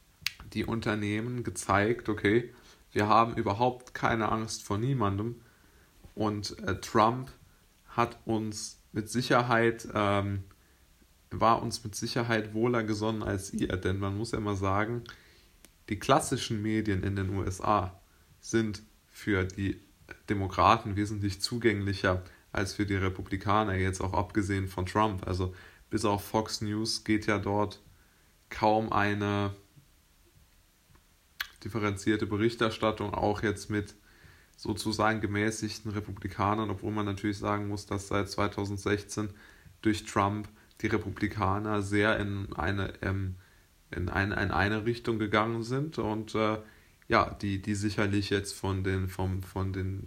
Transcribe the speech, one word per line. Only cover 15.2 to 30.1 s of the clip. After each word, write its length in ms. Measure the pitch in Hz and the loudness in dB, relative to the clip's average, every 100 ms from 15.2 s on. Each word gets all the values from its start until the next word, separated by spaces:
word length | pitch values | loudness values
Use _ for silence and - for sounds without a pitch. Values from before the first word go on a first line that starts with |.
| - - _ _ - _ - | -20 -20 _ _ -20 _ -8
die 120 | 101 | -2
klassischen 600 | - 147 - 127 - 110 | 4 4 4 -2 -2 -2
Medien 440 | 110 110 107 92 | 0 0 2 0
in 100 | 98 | 0
den 160 | 98 95 | -2 -2
U 140 | 98 | -2
S 160 | 98 90 | -2 -2
A 400 | - 104 92 - - _ _ - | 2 2 0 -8 -20 _ _ -20
sind 420 | - 113 110 101 - _ _ | -2 0 0 -4 -14 _ _
für 380 | - 107 98 | -8 0 2
die 360 | 92 98 98 - - _ - - - | 0 -2 -2 -4 -10 _ -20 -10 -4
Demokraten 680 | 101 92 92 87 113 107 98 | -2 0 4 6 6 2 -2
wesentlich 440 | 104 104 101 92 | -2 -2 -4 -2
zugänglicher 840 | - 120 113 101 98 98 98 92 - - _ | -4 0 2 2 0 2 2 2 -2 -18 _
als 240 | - 101 | -4 -2
für 100 | - | 0
die 120 | 98 98 | 0 2
Republikaner, 800 | 95 92 92 95 101 104 107 | 0 -2 -6 -4 2 2 2
jetzt 260 | 92 92 92 | 2 0 0
auch 120 | 95 | -2
abgesehen 540 | 92 101 110 95 98 95 | 0 0 0 0 0 -2
von 200 | - 92 | -4 -2
Trump. 380 | 107 110 95 - | 2 2 0 -2
Also 260 | 92 92 92 - - - | -2 -2 -6 -18 -20 -6
bis 160 | 110 | 0
auf 200 | 107 101 | 2 0
Fox 380 | - 110 110 - | 0 -2 0 -4
News 420 | 107 107 113 - | -4 -2 -2 -2
geht 220 | - 107 110 | 0 0 2
ja 120 | 101 | 0
dort 420 | 95 104 101 - - - _ _ _ _ - | 2 0 0 -4 -20 -20 _ _ _ _ -16
kaum 420 | - 110 110 110 | 0 4 4 2
eine 600 | - 101 104 101 101 101 98 - - - _ _ | 2 2 2 0 0 0 -4 -16 -20 -20 _ _